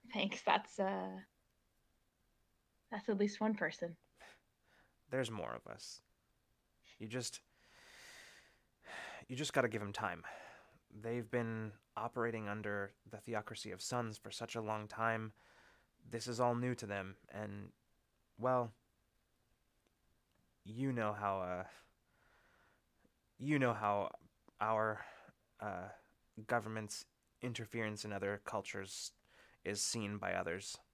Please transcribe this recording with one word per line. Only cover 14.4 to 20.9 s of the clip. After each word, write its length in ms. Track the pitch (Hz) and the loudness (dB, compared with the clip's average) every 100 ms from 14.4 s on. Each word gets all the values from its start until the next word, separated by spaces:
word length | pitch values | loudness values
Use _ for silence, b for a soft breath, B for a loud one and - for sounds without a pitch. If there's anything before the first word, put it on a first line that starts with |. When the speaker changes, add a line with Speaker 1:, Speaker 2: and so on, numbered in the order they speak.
| 113 | -4
Speaker 2:
a 60 | 117 | -2
long 280 | 107 107 107 | -2 -2 -4
time. 440 | - 113 113 110 b b b b b b _ - | 0 2 2 -2 b b b b b b _ -8
This 200 | 117 123 | -6 -4
is 100 | 117 | 4
all 160 | 123 | 4
new 200 | 120 123 123 | 4 0 -2
to 100 | 104 | -2
them, 300 | 98 95 92 - | -4 -4 -10 -12
and, 420 | 101 104 101 98 _ _ _ _ _ _ - | -8 -6 -6 -10 _ _ _ _ _ _ 0
well, 360 | 123 127 117 - _ _ _ _ _ _ _ _ _ _ _ _ _ _ _ _ _ _ | 4 4 2 -6 _ _ _ _ _ _ _ _ _ _ _ _ _ _ _ _ _ _
you 280 | 98 113 135 | -10 0 2